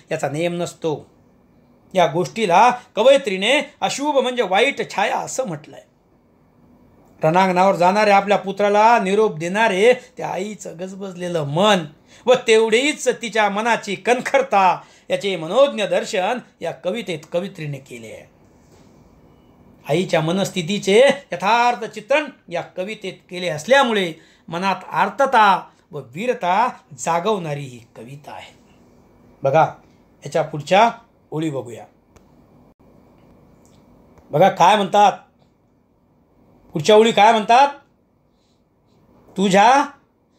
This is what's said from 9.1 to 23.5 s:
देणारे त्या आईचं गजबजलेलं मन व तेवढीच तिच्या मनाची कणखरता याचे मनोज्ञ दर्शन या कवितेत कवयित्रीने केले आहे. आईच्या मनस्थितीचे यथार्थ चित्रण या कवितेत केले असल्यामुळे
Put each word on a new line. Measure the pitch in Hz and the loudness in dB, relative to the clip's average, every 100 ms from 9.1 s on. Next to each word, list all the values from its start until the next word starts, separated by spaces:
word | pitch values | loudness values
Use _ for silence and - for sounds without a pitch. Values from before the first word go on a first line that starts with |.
| 208 214 160 | 0 0 -2
देणारे | 170 202 226 185 233 214 - - | -6 -2 0 2 2 2 -4 -12
त्या | 156 | -8
आईचं | 170 208 202 175 165 | -8 -8 -12 -16 -14
गजबजलेलं | 185 190 196 175 175 170 | -14 -12 -14 -10 -6 -4
मन | 139 156 214 190 151 - _ - 233 | -2 0 2 2 -2 -14 _ -4 0
व | 254 233 | 2 4
तेवढीच | 220 226 226 285 - 254 | 4 4 2 0 -2 -2
तिच्या | - 233 214 208 | -4 -4 -2 0
मनाची | 196 233 220 208 | 0 -2 -2 -4
कणखरता | 185 220 254 - 277 269 202 185 170 - _ - | -4 -2 -2 0 0 2 2 2 0 -6 _ -8
याचे | 185 196 175 | -6 -4 -6
मनोज्ञ | 160 220 277 214 | -2 2 2 0
दर्शन | 185 185 220 202 190 247 - _ | -2 -2 -2 -4 -4 -4 -10 _
या | 165 | -12
कवितेत | 147 180 226 190 156 - | -8 -8 -8 -8 -10 -8
कवयित्रीने | 175 196 190 151 135 | -8 -8 -10 -12 -12
केले | - 120 110 | -14 -18 -18
आहे. | 92 - _ _ _ _ _ _ _ _ _ _ _ _ _ _ _ - | -20 -20 _ _ _ _ _ _ _ _ _ _ _ _ _ _ _ -4
आईच्या | 160 190 165 | -4 0 -2
मनस्थितीचे | 156 190 190 185 160 202 190 208 277 277 - | 0 -2 -4 -4 -6 -4 2 4 4 2 -6
यथार्थ | 175 196 240 240 240 | -6 0 2 2 -2
चित्रण | 220 214 - 294 294 - - | -6 -14 -6 -4 -4 -12 -12
या | 170 | -10
कवितेत | 151 - 190 220 - - _ | -10 -10 -10 -10 -14 -14 _
केले | 180 | -8
असल्यामुळे | 175 | -6